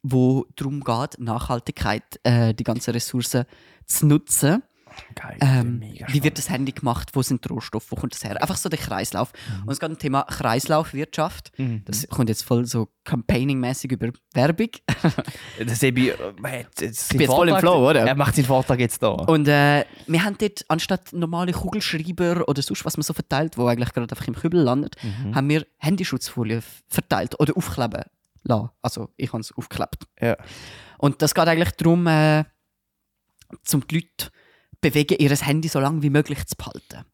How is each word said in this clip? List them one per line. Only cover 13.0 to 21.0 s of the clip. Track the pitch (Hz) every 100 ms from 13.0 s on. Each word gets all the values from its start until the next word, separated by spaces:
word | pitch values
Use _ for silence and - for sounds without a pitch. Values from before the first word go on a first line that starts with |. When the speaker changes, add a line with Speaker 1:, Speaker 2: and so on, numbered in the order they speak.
| -
Speaker 1:
campaigning-mäßig | 143 - 120 135 131 123 131 131
über | 127 117 - _
Werbung. | 135 139 165 233 - -
<laughs> | - 165 - - - - -
Speaker 2:
Das | 117
ist | 113
eben, | 135 123 127
äh, | - 87 95
man | 131
hat, | 127 117 -
das | 104 113
Speaker 1:
Ich | -
bin | 135
jetzt | 131
voll | 135 170
im |
Speaker 2:
Vortrag, | 190
Speaker 1:
Flow, | 175 170 131
oder? | 147 113
Speaker 2:
er | 135
macht | 139 147
seinen | 131
Vortrag | 131 131 127
jetzt | 120 -
da. | 110
Speaker 1:
Und, | - - 160 147
äh, | 147 143 147 - - -
wir | 165
haben | 202 202
dort | 214 202 -
anstatt | 156 - 190